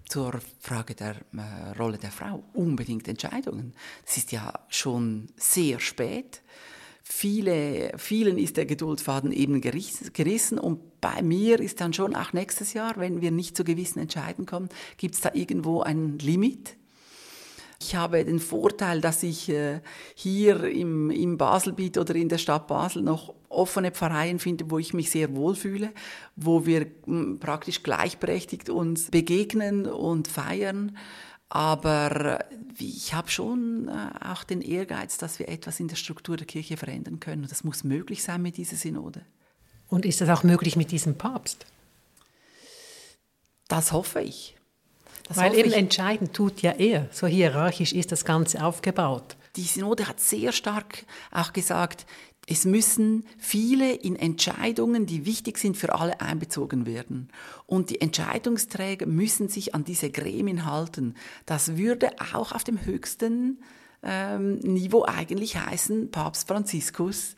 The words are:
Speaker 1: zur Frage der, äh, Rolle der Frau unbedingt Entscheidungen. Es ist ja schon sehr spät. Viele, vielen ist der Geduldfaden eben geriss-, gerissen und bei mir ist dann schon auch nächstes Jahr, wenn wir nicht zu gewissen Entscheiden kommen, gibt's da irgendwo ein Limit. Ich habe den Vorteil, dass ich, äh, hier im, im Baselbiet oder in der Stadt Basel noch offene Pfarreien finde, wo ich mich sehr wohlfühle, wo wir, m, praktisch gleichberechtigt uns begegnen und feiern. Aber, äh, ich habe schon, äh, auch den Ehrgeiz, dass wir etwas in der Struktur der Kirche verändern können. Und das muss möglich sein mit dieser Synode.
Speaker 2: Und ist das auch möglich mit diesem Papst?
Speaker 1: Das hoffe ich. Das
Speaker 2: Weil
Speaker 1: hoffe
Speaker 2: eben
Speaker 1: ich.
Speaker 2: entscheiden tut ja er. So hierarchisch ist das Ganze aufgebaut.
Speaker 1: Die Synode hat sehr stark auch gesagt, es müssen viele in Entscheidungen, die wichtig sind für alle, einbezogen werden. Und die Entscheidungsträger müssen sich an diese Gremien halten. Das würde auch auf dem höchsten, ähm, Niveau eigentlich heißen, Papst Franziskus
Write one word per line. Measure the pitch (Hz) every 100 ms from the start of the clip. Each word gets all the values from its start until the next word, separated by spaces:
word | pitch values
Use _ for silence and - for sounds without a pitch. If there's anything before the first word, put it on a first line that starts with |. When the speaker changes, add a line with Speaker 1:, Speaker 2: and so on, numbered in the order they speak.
| -
Speaker 1:
zur | 147 127 123 - -
Frage | - 120 113 113
der, | 104 104 - 113
äh, | 107 101 87 101
Rolle | 113 107
der | 101
Frau | - 202 196 -
unbedingt | - 170 135 123 113 -
Entscheidungen. | - - 247 269 110 120 - - - -
Es | -
ist | -
ja | 117 107 - -
schon | - 139 120 117 110 113 -
sehr | - - 160 120
spät. | - - 120 - 262 - - - - - - -
Viele, | - - 202 208 196 165 147 135 - -
vielen | - 208 214 180
ist | 156 -
der | 147
Geduldfaden | 147 156 151 - 135 139
eben | - 139 139
geriss-, | 127 - 190 - -
gerissen | - 160 220 - 220
und | - 165 - _
bei | - -
mir | 170 175 214 226
ist | 190 -
dann | 175
schon | 165 196 -
auch | -
nächstes | 175 190 - 202
Jahr, | 220 220 214
wenn | 180 175
wir | 170
nicht | 165 170 -
zu | 170
gewissen | 165 180 -
Entscheiden | 156 - 156 175 190
kommen, | 180 185 - - -
gibt's | 185 160
da | - -
irgendwo | 175 185 160 165
ein | - 156 160 147
Limit. | 143 175 220 - - - _ _ - - - - - - - -
Ich | - 185
habe | 170 170 160
den | 165
Vorteil, | 160 214 208 202 190 170
dass | 165 160
ich, | 180 160 -
äh, | 147 147 147 - - - -
hier | 185 196 208 202 -
im, | - 175 160 151
im | - 175 175
Baselbiet | 135 185 185 175 185 185
oder | 170 170
in | 165
der | 170
Stadt | 165 151 151
Basel | 147 175 -
noch | - 160 - - _
offene | - 180 - 185
Pfarreien | 180 165 160 165 175
finde, | 180 170 160
wo | 160
ich | 160 175
mich | 160
sehr | 160 156 135
wohlfühle, | 151 196 202 196 208 - - - - -
wo | 156 165 160
wir, | 160 151 - -
m, | 170 151 95
praktisch | 156 151 - 170
gleichberechtigt | - 101 175 - - 175 170 175 -
uns | 175 165 165 -
begegnen | 170 165 180 208 220 208 202 196
und | - 170 165 151
feiern. | - 139 185 202 196 208 202 - - - - _
Aber, | - 156 151 156 151 147 147 147 -
äh, | - 240 262 -
ich | - - -
habe | 160 170
schon, | - 214 247 233 226 226
äh, | - 208 - -
auch | 185 -
den | 180
Ehrgeiz, | - 180 190 - 185 -
dass | 165 -
wir | -
etwas | 165 165 156
in | 170
der | 160
Struktur | - 165 - 165
der | 160
Kirche | 156 156 160
verändern | 139 135 - 160
können. | - 156
Und | 139
das | - 156
muss | 151 143
möglich | 139 185 208
sein | - 175
mit | 175 170
dieser | 175 160
Synode. | 170 156 - - - _ _ _ _ - _
Speaker 2:
Und | 180 185
ist | 160
das | 170
auch | 170
möglich | 175 170 170 170
mit | 156
diesem | 165 156 143
Papst? | 226 254 - - - _ _ _ _ _ _ _ _ - - - - - - - _ _ _ _ _
Speaker 1:
Das | 160 156
hoffe | 160 190 -
ich. | - - - - _ _ _ _ - - -
Das | 165
Speaker 2:
Weil | 185
Speaker 1:
hoffe | 220
Speaker 2:
eben | 226
Speaker 1:
ich. | 214
Speaker 2:
entscheiden | 190 - 185 214 180
tut | - 202 196
ja | 170
er. | 165 196 196 139
So | - 180
hierarchisch | 180 170 139 170 170 160
ist | 180 170
das | 160 -
Ganze | 160 160 - 156
aufgebaut. | 170 - 185 160 127 - - - -
Speaker 1:
Die |
Synode | 175 - 196 233 208
hat | -
sehr | - 214 233
stark | 247 - 208 202 - - - -
auch | - 165
gesagt, | - 180 175 175 - - - - _ -
es | 160 185
müssen | 202 220 - 220 220 226 -
viele | - 208 226 269 269 254
in | - 180
Entscheidungen, | 165 165 - - 226 233 233 240 196
die | 165 147
wichtig | 220 - -
sind | 208 190
für | 175 -
alle, | 165 -
einbezogen | - 156 160 - 139 135 117
werden. | 117 123 135 131 - - - -
Und | 185 185
die | -
Entscheidungsträger | 160 160 160 - 240 233 208 - 190 196 -
müssen | 160 214 - 196
sich | 202 190 156
an | 147
diese | 175 147
Gremien | 139 - 101 202 180 160
halten. | 147 165 160 123 117 - - -
Das | 156 151 160
würde | 208 240 - - - -
auch | 220
auf | 233
dem | - 226 185
höchsten, | 190 - - 226 233 247 262 - - - _
ähm, | - 190 196 202 196 202
Niveau | - 185 185 220 -
eigentlich | - 165 196 220 190
heißen, | - 175 - 220 220
Papst | - 156 156 -
Franziskus | 196 202 165 - - 175 202 -